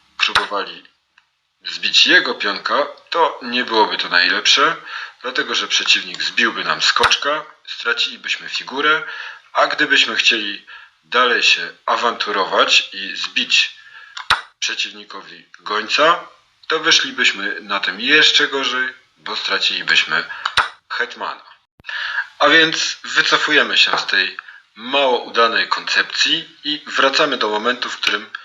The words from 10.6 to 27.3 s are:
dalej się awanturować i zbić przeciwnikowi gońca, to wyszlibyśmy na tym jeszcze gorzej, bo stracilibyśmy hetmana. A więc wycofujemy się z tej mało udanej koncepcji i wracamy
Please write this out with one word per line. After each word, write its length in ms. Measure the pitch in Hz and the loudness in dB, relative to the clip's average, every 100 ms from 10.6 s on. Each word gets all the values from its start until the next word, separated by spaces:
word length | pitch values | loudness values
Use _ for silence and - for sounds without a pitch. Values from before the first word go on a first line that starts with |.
| - - - _ | -14 -20 -20 _
dalej 380 | _ 120 123 127 | _ 2 2 4
się 300 | - - - - - | 2 2 -2 -8 -4
awanturować 1040 | 117 120 110 - 101 92 101 139 - - | 0 0 -2 -2 -2 0 2 4 2 0
i 240 | 98 95 - | -6 -10 -8
zbić 580 | - - - - - - - - - - - - - _ | -6 -4 0 2 0 -6 -20 -20 -18 -16 -4 -4 -4 _
przeciwnikowi 880 | - 117 104 101 104 98 95 - - - | -6 -4 -6 -10 -16 -16 -16 -20 -20 -18
gońca, 640 | - 104 107 - 156 170 - - _ _ - | -4 -2 0 4 4 4 -2 -20 _ _ -4
to 140 | 160 | -2
wyszlibyśmy 800 | 156 151 139 123 120 101 101 98 | 4 4 2 0 -2 0 -6 -8
na 200 | 104 98 | -6 -4
tym 200 | - 92 | -4 -4
jeszcze 480 | 123 147 - - 143 | 2 4 6 4 2
gorzej, 460 | 139 135 127 131 - _ _ | 0 -2 -2 -4 -6 _ _
bo 200 | - 110 | -10 -8
stracilibyśmy 880 | - 95 - - 78 80 - 80 - - - - - - _ | -4 -2 -2 -2 0 0 2 -2 -4 -8 -2 -2 -2 -6 _
hetmana. 540 | - 120 - 95 - - - _ _ - - - - - - | -6 -6 -6 -10 -10 -16 -20 _ _ -12 -8 -6 -6 -8 0
A 100 | 147 | 4
więc 480 | 160 160 160 - - | 6 4 2 -4 -6
wycofujemy 720 | - - 147 151 147 147 120 98 | -4 0 2 2 2 2 2 2
się 200 | - 101 | 2 2
z 80 | - | 0
tej 300 | 95 98 - - - _ | 0 0 -4 -14 -20 _
mało 440 | - 120 139 135 117 | -16 -4 0 2 2
udanej 500 | - 117 117 - - | 0 2 2 2 0
koncepcji 880 | - - - - - 147 156 160 - | -2 0 -2 0 -2 0 -2 -4 -12
i 200 | 147 147 - | -8 -8 -4
wracamy 500 | - 135 135 151 | 0 2 2 0